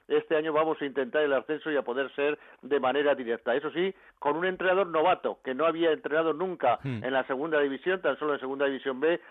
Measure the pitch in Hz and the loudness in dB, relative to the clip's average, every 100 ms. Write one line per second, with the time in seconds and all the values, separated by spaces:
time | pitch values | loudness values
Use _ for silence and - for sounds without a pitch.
0 | - 147 151 156 160 151 160 147 143 135 | 0 0 2 0 2 2 2 0 -2 -2
1 | 123 151 151 131 131 151 160 143 123 123 | 0 2 2 2 0 -6 -2 -2 0 -2
2 | 131 - 143 151 - - 127 143 127 139 | -4 -2 -2 -2 -10 -12 -2 0 2 2
3 | 147 139 117 117 120 131 147 147 190 - | 2 2 0 -4 0 -2 -2 -2 -4 -4
4 | - - 151 151 185 185 180 185 185 160 | -16 -6 -2 0 -2 -2 0 2 2 2
5 | 175 175 120 98 127 127 165 165 165 151 | 2 2 -2 -6 -6 0 0 2 2 0
6 | 147 156 165 156 185 175 - 113 135 113 | 0 0 0 0 -4 0 2 2 -2 -4
7 | 127 135 127 131 160 151 143 131 180 190 | -2 -2 -2 -2 0 0 0 -2 -4 -2
8 | 156 131 151 139 131 139 139 131 135 131 | -2 -2 -2 -4 -4 -2 -2 -2 -6 -2
9 | 156 170 - | 0 0 -4